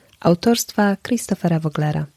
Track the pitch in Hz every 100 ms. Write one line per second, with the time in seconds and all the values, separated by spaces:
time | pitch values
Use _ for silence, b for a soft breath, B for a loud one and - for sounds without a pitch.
0 | b _ - 170 - 233 - - 202 202
1 | - 240 - 190 175 160 160 147 151 151
2 | 151